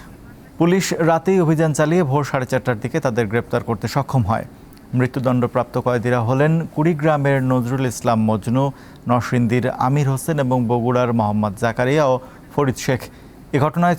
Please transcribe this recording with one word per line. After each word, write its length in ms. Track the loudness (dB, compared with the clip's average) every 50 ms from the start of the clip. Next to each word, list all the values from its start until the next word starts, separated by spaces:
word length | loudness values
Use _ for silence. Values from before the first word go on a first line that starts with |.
| -20 -20 -20 -20 -20 -20 -20 -20 -20 -12 -4 0
পুলিশ 280 | 2 2 2 2 0 -2 -2 0 2 2
রাতেই 300 | 2 2 2 2 2 2 2
অভিযান 260 | 2 2 2 2 0 2
চালিয়ে 300 | 0 0 2 2 2 2
ভোর 200 | 2 0 0 -2 0
সাড়ে 180 | -2 -4 -2 0
চারটার 260 | -2 -2 0 -2 -4 -2 -4
দিকে 140 | -4 -4 -2 -2
তাদের 200 | -2 0 0 -2 0
গ্রেপ্তার 300 | 0 -4 -4 -2 -4 -4 -2 -2
করতে 160 | -4 -4 -4 -4
সক্ষম 360 | -2 -2 -2 0 0 0 0 0
হয়। 160 | 0 -2 -4 -8 -16 -20 -20 -20 -20 -20 -14 -6 -2 0
মৃত্যুদণ্ডপ্রাপ্ত 760 | 0 0 -2 -2 0 0 0 2 0 0 0 -2 -2 -2 -4 -4 -2
কয়েদিরা 340 | 0 0 0 0 0 0 0 0 0
হলেন 240 | 2 2 2 2 2 0 -2 -4 -4
কুড়িগ্রামের 640 | -2 0 0 0 0 0 0 0 2 2 2 0 2 2 2
নজরুল 340 | 0 0 0 -2 -2 -2 -2 -2 -4
ইসলাম 260 | -2 -2 0 2 2 2 2
মজনু, 360 | 0 0 -2 0 0 0 0 0 -4 -6 -16 -20 -20 -10 -4 -2
নরসিংদীর 580 | 0 0 0 0 0 0 2 2 2 0 0 -2 -2 0 0 0
আমির 200 | 0 0 0 0
হোসেন 280 | -2 -2 -2 -4 -2 -2 0
এবং 120 | 0 0 0 0 0
বগুড়ার 400 | 0 0 0 2 2 2 2 2 2
মোহাম্মদ 400 | 0 0 0 0 0 0 -2 -2 -2 -2
জাকারিয়া 400 | -2 0 0 0 2 2 2 2 2
ও 20 | 2 0 -2 -8 -20 -20 -20 -8
ফরিদ 280 | -2 -2 0 0 -2 -4 -2
শেখ। 160 | -2 -2 -2 -4 -8 -18 -20 -20 -20 -20 -20 -10 -4 -2
এ 20 | 0 0
ঘটনায় 300 | 0 0 2 2 2 2